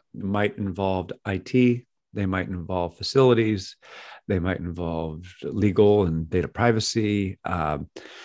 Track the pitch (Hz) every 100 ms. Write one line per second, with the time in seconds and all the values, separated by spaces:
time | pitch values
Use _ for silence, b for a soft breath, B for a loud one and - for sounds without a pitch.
0 | _ - 98 101 104 - 98 92 95 92
1 | 85 - 104 95 - 127 123 123 - _
2 | _ 107 98 92 90 90 82 92 87 -
3 | - 135 127 113 110 101 - - B B
4 | B B - 95 87 92 85 85 85 82
5 | 80 78 90 - - 107 104 95 104 104
6 | 90 80 80 92 82 - 120 110 - 117
7 | 107 104 95 98 - 90 76 71 73 -
8 | B B